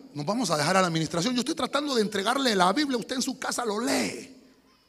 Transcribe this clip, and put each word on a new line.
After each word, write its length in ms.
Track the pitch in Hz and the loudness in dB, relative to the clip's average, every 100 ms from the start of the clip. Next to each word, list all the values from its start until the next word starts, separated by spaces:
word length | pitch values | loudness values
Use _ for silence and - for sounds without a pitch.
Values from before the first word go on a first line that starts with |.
| - | -14
nos 100 | 143 | -8
vamos 260 | 147 226 190 | -4 -2 0
a 60 | 151 | 0
dejar 200 | 147 190 | 2 4
a 40 | |
la 60 | 180 | 4
administración. 480 | 165 160 170 208 | 2 0 0 0
Yo 60 | 247 | -2
estoy 140 | 285 | -2
tratando 400 | 330 254 277 294 | -4 -2 -2 0
de 80 | 240 | 0
entregarle 520 | 208 196 196 262 254 | 0 0 0 2 2
la 180 | 196 180 | 4 4
Biblia. 240 | 202 294 240 | 4 0 -2
Usted 200 | - 254 | -2 -4
en 60 | |
su 160 | 262 220 | -4 -4
casa 260 | 269 254 | -4 -4
lo 160 | 233 208 | -2 -2
lee. 560 | 262 269 214 - - - - _ _ _ | 0 0 -2 -6 -12 -20 -20 _ _ _